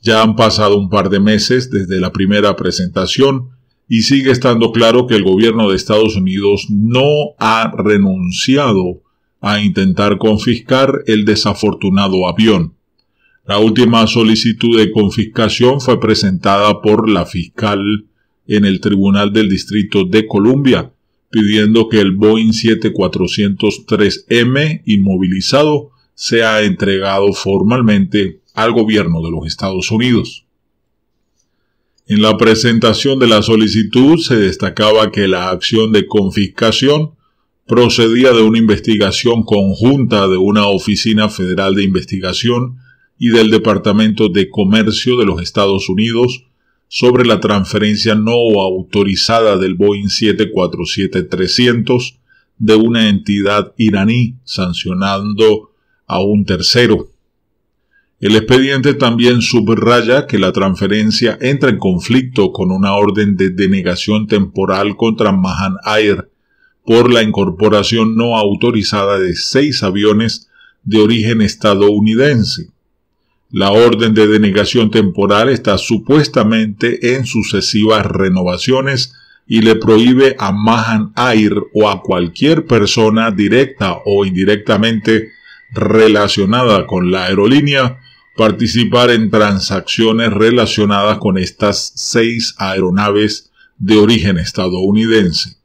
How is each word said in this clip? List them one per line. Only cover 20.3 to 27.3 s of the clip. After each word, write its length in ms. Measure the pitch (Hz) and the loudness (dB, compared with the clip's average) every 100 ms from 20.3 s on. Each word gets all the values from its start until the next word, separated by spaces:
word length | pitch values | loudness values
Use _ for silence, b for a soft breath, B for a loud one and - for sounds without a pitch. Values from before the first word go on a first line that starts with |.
| 101 107 135 135 113 - _ _ _ _ | 0 2 2 2 0 -4 _ _ _ _
pidiendo 560 | 110 104 107 107 113 110 | -2 0 2 2 2 2
que 120 | 110 | 2
el 100 | 98 | 2
Boeing 400 | 95 107 110 113 | 2 2 4 0
siete 420 | 110 113 107 110 | 0 0 0 -2
cuatrocientos 960 | 95 92 - 87 - 101 95 107 - - | -2 -2 -2 -4 -2 -2 0 -2 -4 -4
tres 400 | 190 202 - _ | 0 0 -2 _
M 540 | 120 120 131 151 160 | 0 0 0 -2 -4
inmovilizado 1080 | - 104 98 92 92 95 - 135 151 147 - b b | -2 0 2 0 -2 -2 -2 0 2 -2 -6 b b
sea 500 | - - 117 113 110 | -14 -2 0 2 2
entregado 720 | 104 92 98 95 98 98 101 | 0 -2 -2 -2 -2 0 0